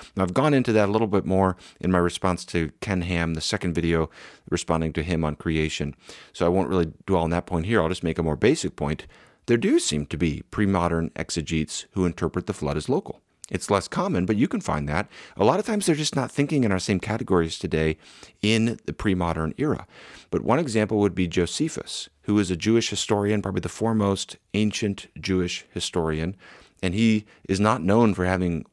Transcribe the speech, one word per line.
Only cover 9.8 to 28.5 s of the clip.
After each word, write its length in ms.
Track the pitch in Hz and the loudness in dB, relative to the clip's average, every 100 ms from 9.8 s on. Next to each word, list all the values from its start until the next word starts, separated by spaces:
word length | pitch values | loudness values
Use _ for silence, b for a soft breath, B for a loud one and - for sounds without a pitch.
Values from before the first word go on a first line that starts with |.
| - 76 - | 2 -4 -4
to 100 | - | -2
be 260 | 82 71 - | -2 -2 -6
pre-modern 600 | - 101 95 85 85 82 | -2 2 2 2 0 -2
exegetes 720 | - - 85 76 80 76 - - | -6 -6 -6 -2 -2 -2 -8 -8
who 140 | 95 90 | -2 -2
interpret 400 | 82 82 90 - | 0 -4 -4 -6
the 80 | |
flood 220 | - 76 76 | -6 -4 -4
as 100 | 78 | -2
local. 320 | 151 - - _ _ - | -2 -4 -16 _ _ -10
It's 200 | 95 - | -8 0
less 180 | 202 - | 0 0
common, 380 | - 190 120 92 | -4 -2 0 0
but 100 | 107 | 2
you 120 | 135 | 0
can 120 | 214 | -2
find 280 | - 78 73 | -4 -4 -2
that. 200 | 78 - B B - | -4 -4 B B 2
A 80 | |
lot 160 | 107 175 | 4 4
of 40 | |
times 220 | 214 208 185 | 0 -2 0
they're 80 | |
just 220 | 151 151 139 | 0 0 -2
not 140 | 120 | -4
thinking 340 | - 143 147 | -2 0 2
in 80 | 117 | 2
our 80 | 92 | 0
same 180 | - 95 | 0 -2
categories 600 | - 107 - 92 82 - | -2 -4 2 2 2 -4
today 380 | 85 78 78 78 B B B B | -2 0 0 -2 B B B B
in 360 | 104 113 113 - | 2 2 2 -2
the 80 | - | -10
pre-modern 600 | 80 107 92 85 82 80 - | -4 0 0 0 0 -2 -2
era. 300 | 151 120 - B B B B | -2 -2 -6 B B B B
But 120 | - | -4
one 160 | - 131 | 2 0
example 400 | 156 110 104 107 | 2 0 2 2
would 160 | 101 | 2
be 140 | 90 90 | 2 0
Josephus, 800 | 90 85 - 160 - - - - _ | 2 0 0 -4 -4 -10 -10 -12 _
who 160 | - 104 | 0 2
is 100 | 92 | 2
a 60 | 87 | 0
Jewish 340 | 107 113 - | 2 2 2
historian, 500 | 101 - 104 101 107 | -4 0 0 2 0
probably 200 | 98 98 | -2 -4
the 100 | - | -6
foremost 640 | - 113 110 101 98 - - _ | -2 0 2 2 0 -4 -14 _
ancient 540 | 104 107 - 107 98 - - | 0 0 0 -4 -4 -10 -10
Jewish 460 | 95 92 87 - - | -2 0 0 -6 -10
historian, 640 | - - 90 80 78 80 101 B B B B | -8 -4 -2 0 -2 -4 -8 B B B B
and 100 | 92 | -2
he 320 | 98 113 107 - B - | 2 4 2 -2 B -4
is 120 | 95 | 2
not 220 | 107 120 | 2 2
known 320 | 85 110 113 | 2 4 4
for 120 | 90 90 | 2 0
having 400 | 92 90 | 0 0